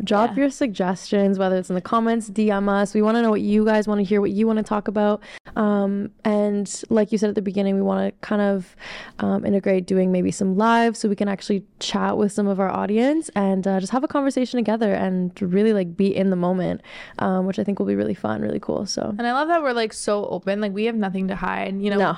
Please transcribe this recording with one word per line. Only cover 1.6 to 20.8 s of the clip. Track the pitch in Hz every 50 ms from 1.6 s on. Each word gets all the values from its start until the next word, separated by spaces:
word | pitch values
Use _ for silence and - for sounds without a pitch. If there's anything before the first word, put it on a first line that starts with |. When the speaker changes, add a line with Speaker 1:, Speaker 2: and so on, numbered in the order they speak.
| 185 -
Speaker 1:
in | 185
the | 180
comments, | 175 - 233 233 226 226 233 233 214 220
D | 196 220 214 214
M | 196 196 196 202
us. | 196 202 202 196 -
We | 214 208
wanna | 214 220 233
know | 233 226
what | 214 202
you | 208 208 208 214 214
guys | 220 214 214 208 208
wanna | 208 208
hear, | 202 185 214 208
what | 202 202
you | 196 202 220 226
wanna | 220 220 208
talk | - 214 208 202 -
about. | 202 214 208 208 214 208 - - - - - - -
Um, | - 214 208 208 202 202 196 202 202 202 208 - _ _
and | 226 208 208 208 208 208 202 202 - - - - -
like | 226 220 208 196
you | 226 202
said | 220 208
at | 202
the | 214 190
beginning, | 196 180 202 196 196 196
we | 196 196
wanna | 190 190 190 196 196 - _
kind | - - 208 208
of, | 202 202 196 196 180 - - - - - - - - - - -
um, | 214 196 196 196 -
integrate | 214 202 196 190 202 190 190 180
doing | - 190 185 185 185
maybe | 185 180 180 190
some | 175 - 202 190 190 190
live | 220 226 233 233 233 233 220 -
so | - 214
we | 202
can | - 214 202
actually | 196 - - - 208 190 190 - _ -
chat | - - - 196 190 196 202 -
with | 214 202
some | - - 202 202
of | 196 185
our | 196 185
audience | 185 190 190 190 208 220 240 277 302 320 311 - -
and, | 202 196 190 190 190 185 196
uh, | 190 190
just | 185 190
have | - 254 269
a | 311
conversation | - 294 277 277 262 262 254 - - 247
together | 226 214 214 220 233 208 190
and | 190 190 190 185 185 180 180 180 -
really, | 202 180 180 196 214 226 214
like, | 202 185 170 170
be | - 196 196 -
in | - 190 196
the | 185
moment, | 180 175 180 185 185 175 170 175 - - - - - - - - -
um, | 208 196 190 185 185
which | 190 185 -
I | 202
think | 202 202 -
will | 202
be | 196 202
really | 196 208 214 196
fun, | - - 214 - 214
really | 214 214 - -
cool. | - - - - 214 190
So | - - - - 208 208
Speaker 2:
And | 233 240
I | 247
love | 269 302 320
that | 349 330
we're, | 302 269 240
like, | 240 226 220 -
so | - - - 208 208 202
open. | - - 180 - 190 196 208
Like, | 214 208 190
we | 208